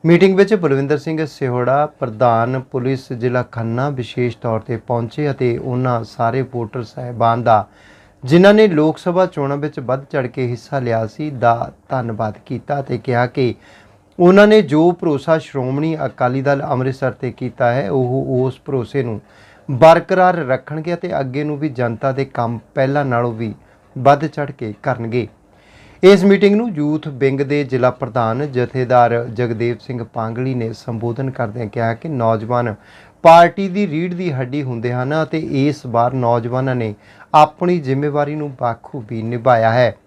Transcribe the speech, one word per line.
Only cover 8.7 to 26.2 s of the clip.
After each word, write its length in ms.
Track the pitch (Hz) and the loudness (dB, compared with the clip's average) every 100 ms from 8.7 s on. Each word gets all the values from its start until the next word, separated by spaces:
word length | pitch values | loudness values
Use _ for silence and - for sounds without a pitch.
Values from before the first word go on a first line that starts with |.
| 156 151 156 | 4 0 0
ਸਭਾ 280 | - 175 185 | -4 0 0
ਚੋਣਾਂ 320 | 170 139 143 | -2 -4 -4
ਵਿੱਚ 220 | 147 147 | -6 -8
ਵੱਧ 240 | 123 135 | -6 -6
ਚੜ੍ਹ 240 | 139 147 127 | -4 -6 -6
ਕੇ 200 | 127 127 | -4 -6
ਹਿੱਸਾ 320 | 120 - 139 | -6 -6 -6
ਲਿਆ 280 | 123 113 110 | -2 -2 -4
ਸੀ, 220 | - 151 | -8 -10
ਦਾ 420 | 135 117 117 - - _ | 0 0 2 -2 -12 _
ਧੰਨਵਾਦ 480 | 135 117 107 110 101 - | -6 -6 -4 -6 -6 -10
ਕੀਤਾ 340 | 123 - 143 | -10 -6 -8
ਅਤੇ 180 | 135 120 | -4 -6
ਕਿਹਾ 280 | - 120 123 | -2 -2 0
ਕਿ 280 | - 123 101 - - _ _ _ - | 0 -2 -2 -14 -20 _ _ _ 2
ਉਹਨਾਂ 280 | 175 196 208 | 6 8 8
ਨੇ 140 | 214 | 6
ਜੋ 300 | 160 151 170 | 4 2 2
ਭਰੋਸਾ 460 | 175 170 143 151 160 | 2 -2 -2 0 -2
ਸ਼੍ਰੋਮਣੀ 600 | - 139 127 135 160 156 139 | -2 -6 -4 -2 -4 -4 -6
ਅਕਾਲੀ 360 | - 123 135 | -2 -2 0
ਦਲ 220 | 135 139 | -2 -2
ਅੰਮ੍ਰਿਤਸਰ 480 | - 127 127 131 131 | -2 -2 -4 -4 -6
ਤੇ 200 | 110 127 | -4 -10
ਕੀਤਾ 420 | 113 123 - 123 | -8 -10 -2 0
ਹੈ, 180 | 123 196 | 0 -2
ਉਹ 540 | 143 127 131 135 127 131 | -2 -2 -2 -2 -2 -2
ਉਸ 140 | 123 - | -4 -6
ਭਰੋਸੇ 380 | 135 107 139 | -6 -4 -4
ਨੂੰ 180 | 120 104 _ - - - - | -4 -8 _ -20 -20 -20 -8
ਬਰਕਰਾਰ 640 | 131 160 165 170 185 180 170 | 6 8 8 4 2 2 2
ਰੱਖਣਗੇ 580 | 135 131 - 156 160 | -2 -4 -4 -10 -6
ਅਤੇ 260 | 170 175 143 | -6 -4 -4
ਅੱਗੇ 240 | 139 127 | -4 -4
ਨੂੰ 140 | 151 143 | -6 -4
ਵੀ 120 | 151 | -6
ਜਨਤਾ 420 | 123 120 117 139 | -2 -4 -2 -4
ਦੇ 140 | 131 135 | -4 -6
ਕੰਮ 340 | - 117 117 _ - | -4 -4 -6 _ -2
ਪਹਿਲਾਂ 300 | 135 143 139 | 0 0 0
ਨਾਲੋਂ 260 | 120 120 | 0 -2
ਵੀ 220 | 110 113 101 _ _ _ - | -4 -8 -10 _ _ _ 0
ਵੱਧ 280 | 127 143 151 | 2 2 0
ਚੜ੍ਹ 260 | - 143 | -6 -10
ਕੇ 220 | 131 110 104 | -8 -12 -8
ਕਰਨਗੇ। 440 | - 120 117 123 104 _ _ _ _ _ - - | -6 -6 -4 -4 -4 _ _ _ _ _ -20 4
ਇਸ 200 | 185 202 | 6 8